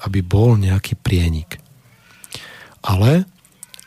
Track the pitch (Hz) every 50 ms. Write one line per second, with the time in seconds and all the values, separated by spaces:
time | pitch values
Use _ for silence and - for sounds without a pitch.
0 | - 104 98 98 90 87 95 101 113 123 117 104 98 95 95 95 - - - -
1 | - - 101 90 85 85 80 78 78 - - - - _ _ _ _ _ _ _
2 | _ _ - _ - - - - - - - - - - - _ - - 98 92
3 | 104 123 151 180 190 - _ _ _ _ _ _ - - - - -